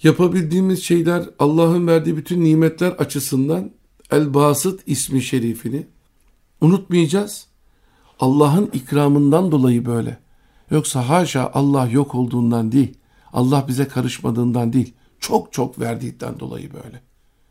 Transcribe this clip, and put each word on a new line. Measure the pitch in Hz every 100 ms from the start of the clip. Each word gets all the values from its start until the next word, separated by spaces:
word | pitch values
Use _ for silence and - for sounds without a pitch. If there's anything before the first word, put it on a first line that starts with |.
Yapabildiğimiz | 156 147 180 185 160 175 190 185
şeyler, | - 175 165 175 170 _
Allah'ın | 143 160 165 175 170
verdiği | 165 156 156
bütün | - 175
nimetler | 160 156 160 160 180
açısından | 180 143 143 135 135 135 170 196 _ _ _ _
El | 143 151
Basit | 139 147 143 190 190 -
ismi | 135 - 131
şerifini | 123 131 113 117 117 135 160 _ _ _ _ _ _ _
unutmayacağız. | 156 190 196 175 160 185 208 - - _ _ _ _ _ _ _
Allah'ın | 127 143 147 160 208
ikramından | - - 143 143 143 143 160 185
dolayı | 151 127 120 120
böyle. | 117 117 117 _ _ _ _ _
Yoksa | 156 147 135 120
haşa | 170 175 135 127
Allah | 135 139 139 127
yok | 123 143
olduğundan | 123 123 123 120 117 110
değil. | 127 127 - _ _ _
Allah | - 127 143 131
bize | 127 135
karışmadığından | 135 127 117 - 117 123 120 117
değil, | 120 117 _ _ _
çok | - 220 -
çok | - 127 -
verdiğinden | 117 113 123 - 123 120
dolayı | 127 120 139
böyle. | - - 127 _ _ _ _ _